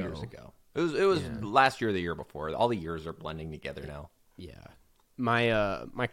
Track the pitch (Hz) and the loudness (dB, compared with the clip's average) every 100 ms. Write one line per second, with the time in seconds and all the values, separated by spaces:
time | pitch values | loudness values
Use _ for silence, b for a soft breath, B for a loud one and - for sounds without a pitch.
0 | 90 78 - - - - _ - 170 147 | -4 -6 -10 -12 -20 -20 _ -2 0 4
1 | 196 170 131 113 107 127 135 - 113 95 | 4 4 0 -6 2 6 6 4 0 0
2 | 85 78 - 73 78 69 120 107 80 82 | 0 -4 -8 -6 -4 2 2 2 -4 -6
3 | 80 80 80 80 80 73 69 71 73 73 | -6 -10 -8 -8 -8 -8 -10 -10 -10 -10
4 | 73 _ _ - 90 - 50 - _ _ | -14 _ _ -18 -16 -16 -20 -20 _ _
5 | _ - 117 117 117 110 101 78 60 - | _ -2 2 4 4 4 2 0 -6 -4
6 | 123 | -4